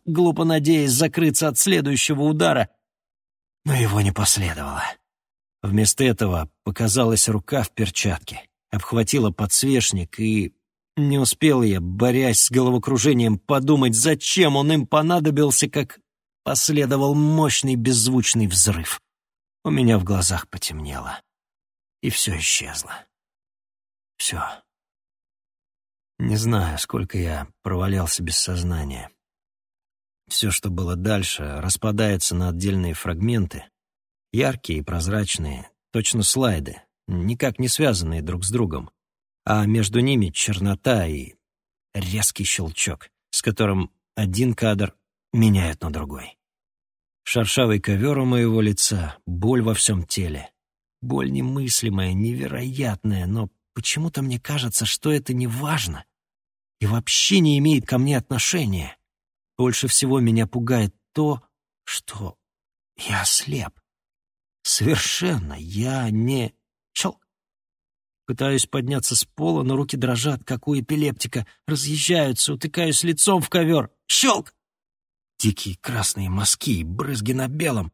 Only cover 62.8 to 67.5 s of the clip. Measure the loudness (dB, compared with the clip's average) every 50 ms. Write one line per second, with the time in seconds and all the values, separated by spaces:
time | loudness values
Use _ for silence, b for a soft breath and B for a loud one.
62.8 | _ _ _ -12 -6 -4 -4 -2 0 0 0 -2 -2 -2 -6 -6 -6 -8 -12 _
63.8 | _ _ _ _ _ _ _ _ _ _ _ _ _ _ _ _ -4 -2 0 2
64.8 | 2 2 2 2 0 -2 -2 -2 -2 -2 -2 -2 -4 -6 -10 -12 -12 -10 -6 -4
65.8 | -4 -2 -2 -2 -2 -2 0 0 0 0 0 -2 -2 -4 -8 _ _ _ _ _
66.8 | _ _ -6 -4 -4 -4 -4 _ _ _ _ _ _ _